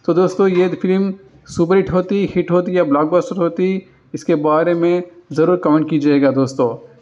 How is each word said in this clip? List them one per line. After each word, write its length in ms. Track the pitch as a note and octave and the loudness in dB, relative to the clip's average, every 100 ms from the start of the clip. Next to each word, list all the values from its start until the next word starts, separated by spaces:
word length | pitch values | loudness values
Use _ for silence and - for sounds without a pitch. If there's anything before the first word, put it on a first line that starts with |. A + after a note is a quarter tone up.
| - | -2
तो 80 | |
दोस्तों, 340 | E3 F3+ F3+ G3 | 0 0 2 2
ये 200 | F3+ F#3 | 2 0
film 460 | E3+ F#3 F#3+ G3 F#3+ - - - | 0 -2 0 -2 -6 -16 -20 -8
सुपरहिट 460 | - E3 G3 - | -4 2 2 2
होती, 400 | F3+ F3 G3+ F#3 | -2 0 -2 -2
हिट 160 | F#3 E3+ | -2 0
होती 260 | F3 F3+ F3+ | 0 0 0
या 80 | |
blockbuster 520 | D#3 C#3+ D#3 F3 F3 F#3+ | 0 0 2 0 -2 -2
होती, 500 | E3+ E3+ F#3 F#3+ - _ _ | -4 -2 -2 -4 -8 _ _
इसके 200 | D3 - | -8 -2
बारे 400 | E3 D3+ D#3 E3+ | 0 2 2 0
में 280 | E3+ E3+ F3+ F3 - - | 0 0 0 -4 -14 -6
ज़रूर 240 | C#3+ E3 F3+ | 0 0 2
comment 340 | D#3 D#3 D3+ | 2 0 0
कीजिएगा 400 | D#3 D3 C#3+ C#3 | 0 2 2 2
दोस्तों। 680 | C3 B2+ C3+ A#2+ A2+ - - | 2 -2 0 -2 -4 -14 -20